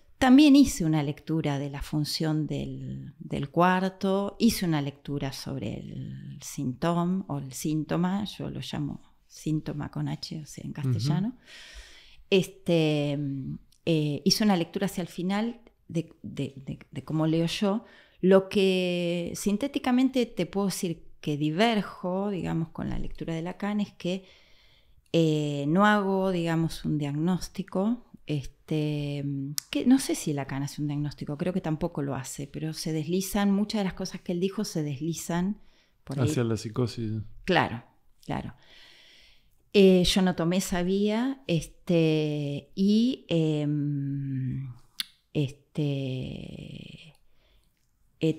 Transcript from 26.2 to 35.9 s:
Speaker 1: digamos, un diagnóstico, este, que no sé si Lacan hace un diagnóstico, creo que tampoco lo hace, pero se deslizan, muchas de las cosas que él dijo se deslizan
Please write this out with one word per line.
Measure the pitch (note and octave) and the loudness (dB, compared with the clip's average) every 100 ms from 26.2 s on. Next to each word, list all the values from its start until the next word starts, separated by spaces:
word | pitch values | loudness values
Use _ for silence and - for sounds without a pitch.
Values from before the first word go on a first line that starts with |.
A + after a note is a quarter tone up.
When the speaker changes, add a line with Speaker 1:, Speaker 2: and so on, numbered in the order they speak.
| F#3+ | 0
Speaker 1:
digamos, | F3+ E3 E3 E3 - | 0 0 0 0 -2
un | D#3+ D3+ | -4 -2
diagnóstico, | C#3+ D3 E3+ F3+ - - F#3 F#3+ G3+ B3 - - - | -2 -2 0 0 -2 -8 -6 -2 -2 -2 -6 -16 -6
este, | D3+ B2 - - D#3 D3+ D3 D3 C#3+ C#3+ C#3 C#3 D3+ - | -6 -6 -12 -6 -2 -2 -2 -4 -4 -4 -4 -6 -6 -4
que | C#4+ B3 | 0 4
no | C4+ | 4
sé | - | 4
si | E4 - | -4 -2
Lacan | C#3+ C3 C3+ | -4 -4 -4
hace | C#3+ - | -4 -4
un | D3 | -4
diagnóstico, | D3 D3 - - D3 | -2 -4 -6 -8 -4
creo | F3+ | -2
que | F3+ | -2
tampoco | E3+ D#3 E3+ D#3 | -2 -2 -4 -4
lo | C#3+ | -4
hace, | C3+ C3 - C#3 | -4 -8 -10 -12
pero | C#3+ D#3 | -8 -8
se | D#3 E3 | -6 -4
deslizan, | D#3 D3 F3+ F#3+ G#3 G3+ | -4 -2 -2 0 2 4
muchas | G3 G#3 A3 | 2 2 -2
de | |
las | F#3+ | -2
cosas | - F#3+ F#3 | -4 -8 -8
que | - | -6
él | F3 | -2
dijo | F#3+ G3 | -2 -2
se | G#3 E3 | -4 -2
deslizan | D3 C3+ D#3 D#3+ - E3+ F#3 G#3 - _ _ | -4 -4 -4 -6 -4 -2 -2 -4 -12 _ _